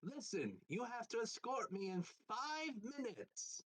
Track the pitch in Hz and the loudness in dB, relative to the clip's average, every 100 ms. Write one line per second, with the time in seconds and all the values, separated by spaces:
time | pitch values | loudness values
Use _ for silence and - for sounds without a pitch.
0 | 175 285 214 196 117 92 - 170 240 240 | -4 -4 -2 2 2 -2 -2 0 0 -2
1 | 233 233 226 - - 262 - 190 196 185 | 0 2 2 0 0 2 2 2 2 2
2 | 175 - _ 220 277 311 311 240 214 285 | 0 -2 _ 0 2 2 0 0 -4 -2
3 | 254 185 - - - - - | -2 -2 -8 -6 -6 -6 -8